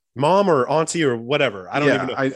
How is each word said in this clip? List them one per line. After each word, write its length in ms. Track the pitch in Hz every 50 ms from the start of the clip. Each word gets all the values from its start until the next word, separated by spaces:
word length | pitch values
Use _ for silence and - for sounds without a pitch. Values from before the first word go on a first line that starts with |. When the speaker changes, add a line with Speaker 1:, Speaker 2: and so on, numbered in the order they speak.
| _ _ _ 120
Speaker 1:
Mom 320 | 139 156 185 196 202 190
or 200 | 160 131 123 117
auntie 340 | 139 156 160 - - 175 156
or 120 | 135 120 113
whatever. 500 | 117 120 147 143 143 123 101 98 90 87
I 100 | 104 135
don't 100 | - 139
Speaker 2:
Yeah, 60 | 123
Speaker 1:
even 120 | - - 131
know. 60 | 117
Speaker 2:
I, 160 | - 135 135 131